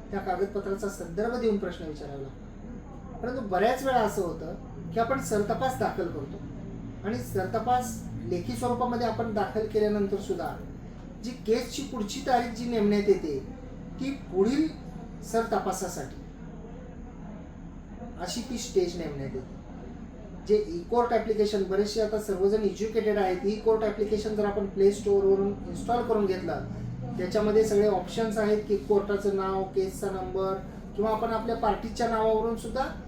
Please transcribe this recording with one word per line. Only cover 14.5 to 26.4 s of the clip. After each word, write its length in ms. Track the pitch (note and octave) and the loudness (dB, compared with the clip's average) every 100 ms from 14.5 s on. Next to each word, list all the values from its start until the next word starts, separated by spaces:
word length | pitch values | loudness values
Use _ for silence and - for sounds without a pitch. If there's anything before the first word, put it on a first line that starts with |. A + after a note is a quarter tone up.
| C#4+ D#4 - - - - - | 4 2 -2 -12 -12 -12 -12
सरतपासासाठी 960 | - A3+ A3+ G#3 G3 F3 F3+ D#3 C#3+ - - - - - - - - - - - - - - - - - - - A3+ - | -2 0 2 2 0 -2 -4 -4 -8 -10 -12 -12 -12 -12 -12 -12 -12 -12 -12 -12 -12 -12 -12 -14 -14 -14 -14 -12 -10 -8
अशी 220 | F3+ A#3+ - | -6 -6 -4
ती 80 | A#3 | -6
स्टेज 400 | - G3 F3 F3 | 0 2 2 2
नेमण्यात 320 | D#3 C#3 C3+ | -6 -6 -6
येते. 280 | B2+ - - - - - - - - - - - | -6 -8 -12 -14 -14 -12 -12 -14 -14 -14 -8 2
जे 180 | G#3 E3 | 4 4
ई 120 | E3+ | -4
कोर्ट 340 | F3+ A#3+ A#3 | 0 2 4
ॲप्लिकेशन, 500 | A3+ G#3+ G#3+ G3+ G#3 | 4 4 2 2 2
बरेचसे 380 | F#3 F#3+ G#3 A3+ | 2 2 2 2
आता 180 | G#3 G#3+ | 2 0
सर्वजण 420 | G#3 F#3 G3 G#3+ | -2 2 4 4
एज्युकेटेड 560 | G3+ - A3 A3 G#3 G3+ | 2 0 0 2 2 4
आहेत, 200 | F#3 F3+ G3+ | 2 2 0
ई 100 | G#3+ | 2
कोर्ट 280 | A3 A3 | 4 4
ॲप्लिकेशन 520 | G#3+ G#3 G3+ G#3 G#3+ G#3+ | 4 0 2 0 0 0
जर 100 | G3+ | 2
आपण 200 | G3+ G3 | 2 0
प्ले 260 | G3 G3 | 6 6
स्टोअरवरून 600 | G3+ G3+ G3+ G3 G3 G3 G3+ - | 6 4 6 6 6 4 -2 -6
इन्स्टॉल 400 | - - A#3+ A3+ | -4 0 0 2
करून 180 | G#3+ G3 | 4 4
घेतलं, 340 | F#3 | 2